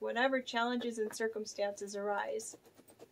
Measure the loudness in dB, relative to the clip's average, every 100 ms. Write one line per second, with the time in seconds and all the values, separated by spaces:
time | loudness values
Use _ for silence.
0 | -2 4 4 4 0 2 2 2 0 0
1 | -2 0 0 0 -6 -2 -2 -2 -6 -4
2 | 0 0 0 -4 -6 -12 -20 -20 -20 -20
3 | -20